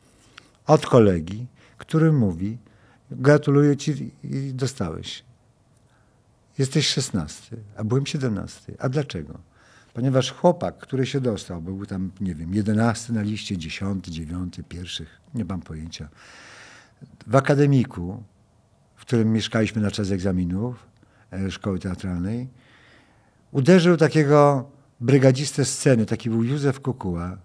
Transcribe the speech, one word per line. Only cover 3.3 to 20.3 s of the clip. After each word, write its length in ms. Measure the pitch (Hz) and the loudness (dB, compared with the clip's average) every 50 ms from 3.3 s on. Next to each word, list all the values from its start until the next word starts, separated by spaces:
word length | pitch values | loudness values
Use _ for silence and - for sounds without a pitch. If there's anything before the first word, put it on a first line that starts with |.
| 147 147 151 151 139 143 147 147 143 | 6 6 4 4 4 4 4 4 2
ci 340 | 139 - 156 147 139 - - - _ - | 0 -2 -4 -4 -4 -8 -10 -12 _ -10
i 300 | 135 139 135 135 139 131 | -8 -8 -6 -6 -8 -4
dostałeś. 720 | 123 135 - - - 101 82 82 85 87 - - - - - _ _ _ _ _ _ _ _ _ _ _ _ _ _ _ _ _ _ _ _ _ _ _ _ _ - | -4 -4 -4 -4 -4 -6 -6 -6 -8 -10 -12 -14 -14 -18 -20 _ _ _ _ _ _ _ _ _ _ _ _ _ _ _ _ _ _ _ _ _ _ _ _ _ -4
Jesteś 300 | 135 131 - 156 139 - | -4 0 0 0 0 0
szesnasty, 680 | - 147 131 - - 95 76 71 - - - - 113 113 107 104 107 | -2 -2 -4 -2 -4 -4 -6 -6 -10 -16 -18 -18 -16 -16 -16 -16 -10
a 80 | - 107 | -8 -4
byłem 220 | 107 123 135 139 | -2 0 0 0
siedemnasty. 680 | - - 147 131 120 104 101 - - - - - - - - | -2 -4 -4 -4 -4 -4 -4 -6 -10 -14 -18 -18 -18 -10 -6
A 100 | - 135 | -6 -4
dlaczego?” 500 | 131 156 135 131 - 87 76 - - - - _ _ _ _ _ _ _ _ _ - | -2 -4 -4 -4 -8 -10 -10 -10 -14 -18 -20 _ _ _ _ _ _ _ _ _ -8
Ponieważ 380 | 120 123 135 131 131 123 - | -4 -2 0 2 2 0 0
chłopak, 460 | - - - 175 175 175 - 90 - - | -2 2 2 2 4 2 -2 -6 -6 -10
który 280 | - - 135 131 131 | -10 -6 -4 -2 -2
się 140 | 131 - 139 | -2 -2 -2
dostał, 400 | 127 123 104 90 - - 92 85 | -2 -2 -2 -4 -6 -10 -10 -10
był 260 | 80 90 95 95 101 | -8 -8 -8 -8 -8
tam, 240 | - 101 95 95 90 - - | -8 -6 -6 -6 -8 -8 -6
nie 140 | 98 92 82 | -6 -6 -6
wiem, 200 | 73 78 82 98 | -6 -6 -4 -2
jedenasty 580 | 107 98 110 107 107 113 117 113 117 - - | -2 0 2 2 2 2 2 0 -2 -4 -6
na 100 | 117 107 | -4 -4
liście, 340 | 104 104 107 104 - - 101 87 | -2 -4 -6 -6 -6 -6 -6 -6
dziesiąty, 520 | 80 80 - - 98 98 101 95 87 90 | -6 -8 -10 -6 -6 -4 -4 -6 -8 -8
dziewiąty, 520 | 80 80 80 76 87 90 90 87 - - | -10 -10 -8 -8 -8 -8 -8 -8 -10 -12
pierwszych, 580 | - - 87 87 90 87 - - 82 - - _ _ _ - | -14 -14 -14 -14 -12 -12 -12 -12 -14 -16 -20 _ _ _ -8
nie 100 | 117 101 | -8 -6
mam 160 | 85 98 85 | -6 -8 -8
pojęcia. 480 | 78 - 82 78 78 82 - - 78 76 - - - - - - - - - - - - - - - _ _ _ - - - - - | -10 -10 -12 -12 -12 -12 -14 -14 -16 -18 -18 -20 -20 -20 -20 -20 -20 -20 -20 -20 -20 -20 -20 -20 -20 _ _ _ -20 -20 -20 -20 -4
W 100 | - 113 | 2 2
akademiku, 840 | 135 131 - 147 139 147 143 139 131 107 - - 92 87 90 101 107 104 - _ _ _ _ _ _ _ _ _ _ _ _ _ | 2 4 4 4 4 4 6 6 4 4 2 -4 -8 -8 -8 -8 -10 -14 -18 _ _ _ _ _ _ _ _ _ _ _ _ _
w 40 | _ | _
którym 320 | - - 123 113 110 110 | -4 0 0 2 2 2
mieszkaliśmy 500 | 110 107 98 - - 113 110 101 107 110 | 2 0 0 -2 0 0 0 0 0 -2
na 80 | 104 98 | -2 -2
czas 200 | - - 104 92 | -2 -2 -4 -2
egzaminów, 760 | 101 92 90 98 | -2 -2 -2 0